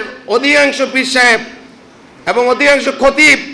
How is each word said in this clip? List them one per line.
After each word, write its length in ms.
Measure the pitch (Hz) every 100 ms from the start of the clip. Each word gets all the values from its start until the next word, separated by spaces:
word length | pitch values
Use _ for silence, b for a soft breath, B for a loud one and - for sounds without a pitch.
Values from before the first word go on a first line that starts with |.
| 208 - -
অধিকাংশ 540 | 240 277 294 285 269 262
পীর 120 | 262
সাহেব 360 | 247 262 247 220 - - - - - - - - -
এবং 220 | 226 247
অধিকাংশ 400 | 240 285 277 254 262
খতিব, 380 | 262 277 302 277 -